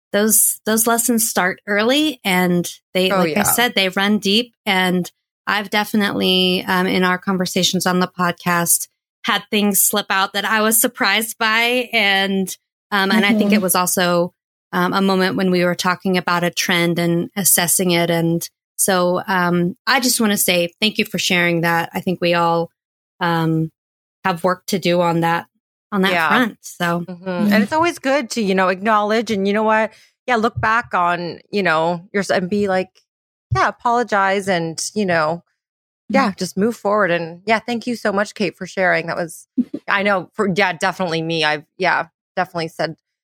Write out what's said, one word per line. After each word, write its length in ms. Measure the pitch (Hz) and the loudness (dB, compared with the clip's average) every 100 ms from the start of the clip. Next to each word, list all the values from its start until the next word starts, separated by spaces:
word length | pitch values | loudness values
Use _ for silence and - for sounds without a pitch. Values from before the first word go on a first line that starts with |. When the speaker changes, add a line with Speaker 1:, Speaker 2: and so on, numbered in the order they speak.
| _ | _
Speaker 1:
those, 480 | 202 214 214 - - - | 0 2 2 0 -2 -2
those 200 | 220 233 | 0 2
lessons 420 | 233 240 233 220 | 0 0 0 0
start 320 | - 180 - - | 0 -2 -4 -4
early 540 | 202 220 285 311 - | -2 0 0 0 -2
and 460 | 202 185 180 175 170 - _ | 0 2 2 2 -2 -8 _
they, 180 | 185 185 | -2 0
Speaker 2:
Oh, 80 | 196 | 2
Speaker 1:
like 100 | 170 | 0
I 120 | 151 | 0
Speaker 2:
yeah. 20 | |
Speaker 1:
said, 300 | - 180 240 | 0 0 0
they 140 | - 190 | 0 -2
run 300 | 185 196 208 | 0 0 0
deep. 360 | 196 208 247 _ - | 0 0 -2 _ -2
And 440 | 185 185 180 175 - _ _ - | 0 2 0 -4 -10 _ _ -4
I've 240 | 202 202 | -4 -2
definitely, 920 | 214 208 220 202 196 190 185 185 185 | -2 0 0 0 0 2 2 2 0
um, 220 | - 185 185 | 0 0 0
in 160 | 190 | 2
our 140 | 185 185 | 2 0
conversations 680 | - 190 180 196 180 185 185 | -2 -2 -2 0 0 0 0
on 140 | 180 | 0
the 80 | 180 | 0
podcast, 800 | - 175 175 - 175 175 - - _ _ _ | -2 -4 -2 -2 0 0 -2 -4 _ _ _
had 200 | - 202 - | -4 -4 -2
things 300 | 208 208 196 | 0 2 2
slip 260 | - 208 202 | 0 0 -2
out 220 | 196 196 | -2 0
that 100 | 202 | -2
I 160 | 196 220 | -2 0
was 200 | 214 226 | 2 2
surprised 580 | 254 - 214 202 220 - | 0 0 0 0 -2 -4
by. 500 | 226 220 233 247 233 | 0 0 0 0 0
And, 640 | 226 202 196 196 196 190 - _ _ _ | 0 2 2 0 0 -2 -6 _ _ _
um, 200 | 208 196 | -2 2
and 140 | 220 | 2
I 60 | 202 | 2
think 140 | 214 202 | 2 2
Speaker 3:
Mm-hmm. 40 | |
Speaker 1:
it 80 | 208 | 2
was 120 | 180 180 | 2 0
also, 580 | 180 - 175 175 175 - _ _ _ | 0 0 2 2 0 -6 _ _ _
um, 200 | 185 180 | -2 0
a 80 | 190 | 2
moment 340 | 190 190 185 185 | 2 2 2 0
when 140 | 190 | 2
we 140 | 180 | 2
were 100 | 175 | 2
talking 420 | 175 190 180 196 180 | 0 -2 -2 0 0
about 260 | 180 175 | 0 0
a 60 | 175 | -2
trend 480 | - - 175 170 170 | -2 -2 0 2 0
and 320 | 170 170 - - | 0 0 -2 -2
assessing 540 | 185 - 175 - 185 | 0 2 2 0 2
it. 180 | 170 170 | 2 2
And 360 | 170 170 170 - - _ - | 2 2 0 -4 -14 _ -4
so, 460 | - 185 180 180 - | 0 2 2 0 0
um, 480 | 190 175 175 175 - - | 0 2 2 0 -4 -2
I 140 | 269 | 0
just 200 | 254 - | 0 0
wanna 160 | 226 208 | 0 2
say 340 | - 180 170 - | 2 0 0 -2
thank 180 | 214 214 | -2 0
you 60 | |
for 140 | 208 180 | -2 -4
sharing 420 | - 180 175 170 | 0 2 2 2
that. 300 | 170 170 165 | 0 0 -2
I 60 | 190 | -4
think 200 | 185 175 | -4 -2
we 140 | 175 | 0
all 360 | 175 170 170 170 _ _ _ _ _ | 2 2 0 -2 _ _ _ _ _
um, 480 | 175 165 160 160 160 - _ _ _ _ | -2 0 2 0 -2 -8 _ _ _ _
have 200 | 190 175 | -4 -2
work 220 | 185 180 - | -2 -2 -4
to 120 | 196 | -2
do 220 | 175 175 | 0 2
on 200 | 175 165 | 2 0
that, 260 | 165 170 - _ _ _ _ | 0 -2 -6 _ _ _ _
on 120 | 208 | -2
that 100 | 190 | 0
Speaker 2:
Yeah. 160 | 180 156 | 2 2
Speaker 1:
front. 300 | 240 233 - | 2 0 -4
So, 400 | - - 175 175 175 | -16 -6 -2 -2 -6
Speaker 2:
Mm-hmm. 440 | 175 185 180 208 | -10 -8 -2 0
And 100 | 208 | 2
it's 100 | 208 | 0
always 260 | 311 339 - | 0 0 -2
good 300 | 269 277 233 | -2 -2 -2
to, 120 | - | -2
you 120 | 196 | 0
know, 140 | 190 185 | 2 2
acknowledge 600 | 185 208 214 208 220 220 | 0 0 2 2 0 0
and, 160 | 208 196 | -2 0
you 80 | |
know 80 | 208 | 0
what? 300 | 220 220 214 - _ _ - | 2 2 0 -6 _ _ -2
Yeah, 100 | 240 | 0
look 240 | 226 - | 0 -2
back 320 | 220 226 240 | 0 0 0
on, 460 | 190 175 175 175 123 - | 0 0 0 -4 -10 -6
you 120 | 202 | -2
know, 440 | 180 160 165 175 180 | 2 2 0 -2 -4
yours 180 | 202 190 | -6 -2
and 200 | - 180 | -2 0
be 180 | 208 202 | -2 0
like, 220 | 185 185 _ _ _ _ _ _ | 0 -2 _ _ _ _ _ _
yeah, 140 | - 277 | 0 0
apologize 800 | - 240 240 233 202 196 196 190 | -2 0 0 0 0 2 0 0
and, 300 | 180 165 160 - | -2 -2 -6 -6
you 120 | 208 196 | -2 0
know, 360 | 165 156 170 - _ _ _ _ _ - | 0 0 -4 -10 _ _ _ _ _ -2
yeah, 200 | 269 247 | 0 0
Speaker 3:
Mm-hmm. 100 | 185 | -2
Speaker 2:
just 180 | 185 - | -6 -2
move 180 | 214 226 | -2 0
forward. 340 | 202 208 190 | 0 2 2
And 320 | 170 165 170 202 | 0 -4 -8 -2
yeah, 120 | 220 | -2
thank 280 | - 240 233 | -2 -6 -6
you 100 | 233 | -4
so 160 | 220 | -2
much, 220 | 196 208 | -2 -2
Kate, 220 | - 180 - | -4 -4 -4
for 100 | 180 | -8
sharing. 400 | - 185 170 165 | -2 2 2 -2
That 100 | - | -4
was, 320 | 170 - - - - | -6 -10 -6 -4 -4
Speaker 3:
<laughs> 200 | - - | -6 -6
Speaker 2:
I 140 | 202 | -2
know 280 | 196 196 165 | 0 -2 -4
for, 140 | - 202 | -4 -2
yeah, 180 | 180 196 | 0 0
definitely 480 | 170 190 165 185 165 | 0 -4 -2 -4 -4
me. 200 | 160 165 | -4 -2
I've, 200 | 151 151 - - | -2 -2 -6 -4
yeah, 300 | 180 139 165 _ _ - | -2 0 -4 _ _ -6
definitely 320 | 175 170 165 | -6 -4 -6
said, 280 | - 160 156 _ _ | -6 -6 -8 _ _